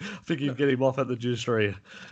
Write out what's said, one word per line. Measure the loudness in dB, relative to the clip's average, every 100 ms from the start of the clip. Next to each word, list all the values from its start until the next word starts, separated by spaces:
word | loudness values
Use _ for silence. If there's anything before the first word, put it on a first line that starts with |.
| -12 -8
think | -4 -2
you | -2
can | 2
get | 2
him | 4
off | 2 2
at | -2
the | -2
juicery, | -2 -2 0 2 2 0 -12 -20 -20